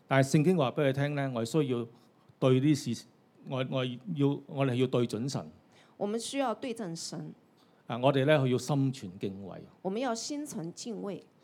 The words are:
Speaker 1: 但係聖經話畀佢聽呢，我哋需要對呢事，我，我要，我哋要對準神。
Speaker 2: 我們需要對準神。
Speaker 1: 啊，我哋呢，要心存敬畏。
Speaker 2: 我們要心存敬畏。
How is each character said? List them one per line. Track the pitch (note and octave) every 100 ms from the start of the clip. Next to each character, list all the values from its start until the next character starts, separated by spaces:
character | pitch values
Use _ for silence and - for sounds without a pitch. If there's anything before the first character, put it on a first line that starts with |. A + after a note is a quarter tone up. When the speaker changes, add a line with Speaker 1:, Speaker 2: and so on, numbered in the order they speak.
| -
Speaker 1:
但 | C3+
係 | C3+
聖 | D#3
經 | D#3 F3+
話 | B2
畀 | D#3 C#3
佢 |
聽 | C3 C#3+ D3
呢， | C3+
我 | A#2+ A2+
哋 | D#3+
需 | C#3
要 | A#2+ A2+ - _ _ _ _
對 | C3+ C3
呢 | C#3+ C#3
事， | - A2+ - _ _ _ D#3+
我， | C3 B2+
我 | C3+ B2+
要， | B2 G3+ D3+ C#3 C#3+ -
我 | C#3+ C3+
哋 |
要 | A#2+ B2+
對 | B2+ A#2+
準 | G#2+ C3+
神。 | C3 D#2 - _ - _ -
Speaker 2:
我 | G3+
們 | A3+
需 | A3+ C#4
要 | B3+
對 | G#3+ C4
準 | A#3 F#3 D#3+
神。 | - D#3 D3+ - _ _ _ _ -
Speaker 1:
啊， | A#2+
我 | C3
哋 | C3+ C3+
呢， | D3+ C3
要 | B2
心 | B2 C#3+ C3+
存 | B2+ G2 F#2+
敬 | G#2 F#2+ F#2+
畏。 | E2+ - _
Speaker 2:
我 | F#3
們 | G#3+
要 | C4
心 | A3+ - D4 D4
存 | A3 E3
敬 | - A#3+ F#3+
畏。 | G3 F#3 - _